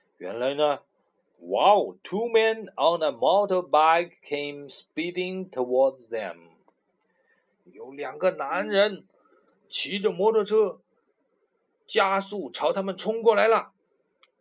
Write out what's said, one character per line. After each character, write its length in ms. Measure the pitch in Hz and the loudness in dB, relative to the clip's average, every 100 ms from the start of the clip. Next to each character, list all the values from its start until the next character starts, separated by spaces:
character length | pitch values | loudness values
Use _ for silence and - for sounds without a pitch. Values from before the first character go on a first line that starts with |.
| _ - | _ -14
原 200 | 90 113 | -10 -6
来 160 | 127 143 | -4 0
呢， 260 | 151 139 _ _ _ _ _ _ | 0 -2 _ _ _ _ _ _
哇 340 | 87 101 165 | -4 2 4
哦， 220 | 208 117 - | 4 2 -6
two 240 | - 196 240 | -8 -6 0
men 360 | 226 220 220 190 - | 2 2 0 -6 0
on 260 | 151 170 | 2 2
a 100 | 156 | 0
motorbike 1040 | 120 131 190 202 185 175 147 160 165 175 _ | 0 2 2 2 -2 2 4 6 4 0 _
came 460 | - 143 143 143 143 | -8 -6 -6 -10 -14
speeding 800 | - - - 175 175 180 185 185 | -18 -14 -8 -6 -4 -6 -6 -8
towards 600 | 127 123 127 135 135 117 | -6 0 2 2 0 -8
them. 400 | 113 98 85 82 82 _ _ _ _ _ _ _ _ _ _ _ | -8 -8 -10 -18 _ _ _ _ _ _ _ _ _ _ _ _
有 260 | - 120 | -20 -18
两 260 | 139 135 151 | -12 -12 -4
个 120 | 185 | -2
男 360 | 151 139 170 214 | -2 -4 -4 0
人 400 | 202 208 190 - _ _ _ _ _ _ | 2 2 0 -16 _ _ _ _ _ _
骑 300 | - - 196 | -10 -6 -2
着 120 | 202 | -2
摩 200 | 175 208 | 0 2
托 120 | 220 | 2
车 360 | 202 214 202 - _ _ _ _ _ _ _ _ _ _ - | 2 2 0 -2 _ _ _ _ _ _ _ _ _ _ -4
加 320 | 214 196 196 | 0 2 0
速 320 | 190 202 135 | -2 -8 -8
朝 200 | - 151 | -4 -2
他 120 | 190 | -2
们 120 | 190 185 | -4 -6
冲 260 | 196 226 | -6 0
过 100 | 220 | 2
来 140 | 208 220 | 4 4
了。 240 | 214 - _ _ _ _ _ _ _ | 2 0 _ _ _ _ _ _ _